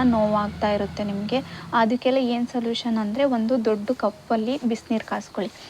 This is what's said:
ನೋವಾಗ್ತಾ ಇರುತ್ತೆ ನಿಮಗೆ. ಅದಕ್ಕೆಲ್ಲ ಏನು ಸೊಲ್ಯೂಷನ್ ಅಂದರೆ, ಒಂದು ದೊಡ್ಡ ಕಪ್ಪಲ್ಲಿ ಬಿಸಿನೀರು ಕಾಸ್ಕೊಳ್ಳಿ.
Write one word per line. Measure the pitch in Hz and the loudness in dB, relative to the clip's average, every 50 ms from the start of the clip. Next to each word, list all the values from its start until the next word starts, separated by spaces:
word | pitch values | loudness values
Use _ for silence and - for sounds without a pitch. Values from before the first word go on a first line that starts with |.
ನೋವಾಗ್ತಾ | 254 247 233 220 214 208 214 208 208 208 208 - 220 208 | 4 4 4 4 4 4 2 2 0 -2 -2 -2 0 0
ಇರುತ್ತೆ | 208 202 202 190 - - 208 | 2 0 -2 -2 -4 -4 -4
ನಿಮಗೆ. | 208 202 196 208 208 247 262 262 - - - - - | -4 -4 -4 -2 -2 -2 -2 -4 -6 -12 -14 -6 -2
ಅದಕ್ಕೆಲ್ಲ | - 240 226 220 254 247 - 254 254 269 | 2 2 4 4 2 2 2 2 2 2
ಏನು | 262 240 240 233 240 | 2 2 0 0 -2
ಸೊಲ್ಯೂಷನ್ | - - 247 226 233 233 233 - 240 226 220 | -2 -2 -2 -2 -2 -2 -2 -2 0 0 0
ಅಂದರೆ, | 214 208 214 254 277 | 0 0 0 2 2
ಒಂದು | 277 254 226 220 226 254 254 220 | 2 2 2 2 2 2 2 2
ದೊಡ್ಡ | 226 214 208 208 - | 2 0 0 0 -2
ಕಪ್ಪಲ್ಲಿ | 254 - - 202 202 - - - 240 226 220 233 262 294 - 226 | -2 0 0 -2 -2 -2 -4 -2 0 0 0 -2 -2 -2 -2 -2
ಬಿಸಿನೀರು | 226 220 - - 240 220 - | -2 -2 -4 -4 -4 -4 -4
ಕಾಸ್ಕೊಳ್ಳಿ. | - 214 208 208 - - - 190 226 - - - | -4 -6 -6 -6 -6 -6 -6 -6 -6 -8 -12 -20